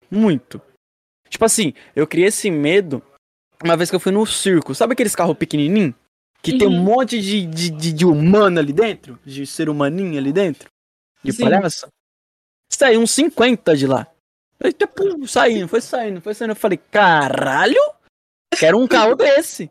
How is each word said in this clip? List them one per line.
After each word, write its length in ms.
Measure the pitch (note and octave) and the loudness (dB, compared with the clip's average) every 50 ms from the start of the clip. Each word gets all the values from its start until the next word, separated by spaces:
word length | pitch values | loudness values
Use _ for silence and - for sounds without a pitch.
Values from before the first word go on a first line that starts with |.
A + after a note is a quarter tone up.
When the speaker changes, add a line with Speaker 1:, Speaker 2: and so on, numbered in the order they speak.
| _ - | _ -6
Speaker 1:
muito. 520 | F#3 G#3 A3 G#3 D#3 B2+ - - - G#2 - _ _ _ _ _ _ _ _ _ _ _ _ - | -2 0 2 2 0 -2 -4 -10 -20 -20 -20 _ _ _ _ _ _ _ _ _ _ _ _ -12
Tipo 160 | - - A3+ | -4 0 0
assim, 280 | A3 - - G#3 D3 - - - _ - | 0 2 0 -2 -4 -6 -10 -16 _ -4
eu 120 | - D#3 | -4 -2
criei 200 | D#3 - D#3+ F3+ | -2 0 2 2
esse 220 | G3+ G#3+ - - G#3 | 2 0 -2 -4 -2
medo 520 | E3+ D3+ C#3+ D3+ F3 G3+ F#3+ E3 C#3 A#2+ - _ _ _ _ _ _ _ _ _ _ - - | -2 0 0 2 2 0 0 -2 -6 -10 -10 _ _ _ _ _ _ _ _ _ _ -6 -2
uma 140 | E3 E3 | 0 0
vez 120 | D#3+ F3 E3+ | 0 0 -2
que 60 | - | -2
eu 40 | F3 | -2
fui 120 | - F#3+ | -2 0
no 140 | F#3+ G#3 A3 | 0 0 0
circo. 480 | G#3 - - - G3 F#3 E3 - - C3+ | -2 -2 -2 0 2 2 2 0 -2 -2
Sabe 200 | - A3+ A3+ C4 | -2 -2 0 0
aqueles 220 | - B3 G#3 - | 0 -2 -2 0
carros 220 | - F3 E3+ D3+ | -2 0 0 -2
pequenininhos? 560 | - E3 - - D3+ C#3+ D3+ G3 A3 F#3+ C#3 A#2+ _ _ _ _ _ _ _ _ _ | -2 -4 -4 -2 -2 0 0 2 0 0 0 -4 _ _ _ _ _ _ _ _ _
Que 160 | - - C4 | -6 -2 0
tem 100 | B3+ G#3 | 2 2
um 40 | G3 | 2
Speaker 2:
Uhum. 120 | F3+ F3 F3+ | 2 2 2
Speaker 1:
monte 380 | G3 A3+ C4 C4 - A#3+ A3+ | 2 2 2 0 -2 -4 -6
de, 240 | G3 F#3+ G#3 G#3 F3+ | -4 -2 -2 -4 -4
de, 240 | E3 D#3 D#3+ F3 F3 | -4 -6 -6 -6 -6
de, 220 | D#3+ D3+ D#3+ E3+ D#3+ | -6 -4 -6 -4 0
de 120 | D3+ F3+ | 2 4
humano 540 | F3+ D3+ D3 D#3 E3+ G3 G#3+ G#3 G3 F3+ E3+ | 4 4 4 4 4 6 6 4 4 2 0
ali 120 | D3 C#3+ C#3 | -2 0 0
dentro? 460 | F3 A3+ A3 F3+ - - C#3+ B2 - - | 0 0 0 -2 -8 -14 -20 -20 -20 -20
De 200 | C#3+ C3+ C#3 C#3 | -16 -14 -12 -12
ser 240 | - - - D#3+ D#3 | -10 -8 -6 -4 -4
humaninho 480 | D3+ D3 C#3+ C#3 D#3+ F#3 G3 F3+ D#3 | -2 -2 -2 -2 -2 -4 -6 -6 -6
ali 140 | C#3 C3+ C#3 | -4 -4 -2
dentro? 380 | D3 F#3+ G3+ F3 C#3+ - - _ _ _ _ _ _ _ _ _ _ _ - | 0 0 0 -2 -4 -8 -14 _ _ _ _ _ _ _ _ _ _ _ -8
De 80 | C#4 - | -8 -4
Speaker 2:
Sim. 100 | A#3 A#3+ | 0 0
Speaker 1:
palhaço? 440 | A3 F3 G3 G3 E3 - - - - _ _ _ _ _ _ _ _ _ _ _ _ _ _ _ - | 2 2 2 0 -2 -6 -10 -16 -20 _ _ _ _ _ _ _ _ _ _ _ _ _ _ _ -8
Saiu 320 | - - C#4+ C4 A3 A3+ | -2 0 2 4 4 4
uns 100 | A#3 G#3+ | 2 0
cinquenta 640 | - - D4 E4+ - - A3+ B3+ A#3+ - - F3 D#3+ | 0 0 0 0 0 0 2 2 0 0 0 0 0
de 100 | C#3 C3+ | 2 2
lá. 200 | C3+ C3+ A#2 A2 - _ _ _ _ _ _ _ _ _ - - | 0 -2 -2 -4 -8 _ _ _ _ _ _ _ _ _ -6 -4
Aí, 80 | F#4+ - | -4 -2
tá, 140 | - G4+ | -2 -4
pum, 380 | - - - F#4+ G4+ F4+ D4+ C4+ | -4 -4 -4 -4 -4 -4 -6 -8
saindo, 400 | A3 - B3+ A3+ A#3+ A3+ G#3 F3+ | -4 0 2 2 2 0 -2 -2
foi 140 | - - A#3 | -2 -4 -4
saindo, 400 | - - - B3+ A3+ G#3+ F#3+ F3 | -4 -4 -6 -6 -6 -6 -8 -10
foi 120 | - G#3+ G#3+ | -10 -10 -8
saindo. 180 | - A#3+ A3 | -6 -6 -6
Eu 40 | G#3+ | -4
falei, 220 | - - G#3 F3 | -2 -2 -2 -2
caralho? 1040 | - _ _ - G#3 G3+ F3+ E3 D3+ C#3+ C3 C3 - - C#3 C3+ D3 F#3 F#3 D4 B4+ D5 D5+ - _ _ _ _ _ _ _ _ _ _ - - | -4 _ _ 0 2 4 4 4 4 2 0 -2 -2 -2 -2 0 0 2 2 4 2 2 0 -2 _ _ _ _ _ _ _ _ _ _ -8 -2
Quero 220 | - D#3 D#3+ F3+ A3+ | 2 2 4 4 4
um 80 | C4 | 2
carro 280 | A3+ - A#3+ G#3+ A3 C4 | 2 2 2 4 2 2
desse. 540 | - A#4+ D5 C#5 C#5 - - - - F3 D3+ | 2 2 4 4 2 0 -2 -8 -12 -14 -14